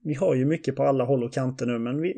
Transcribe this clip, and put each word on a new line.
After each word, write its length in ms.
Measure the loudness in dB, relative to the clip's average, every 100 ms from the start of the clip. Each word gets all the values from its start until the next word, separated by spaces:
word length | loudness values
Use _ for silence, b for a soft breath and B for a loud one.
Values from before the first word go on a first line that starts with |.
Vi 100 | -6
har 220 | 0 2 2
ju 100 | 2
mycket 300 | 0 -2 0
på 80 |
alla 200 | 2 2
håll 200 | 2 0
och 100 | 0
kanter 320 | -2 -4 -2 -2
nu, 140 | -2
men 220 | -2 -2
vi, 120 | -2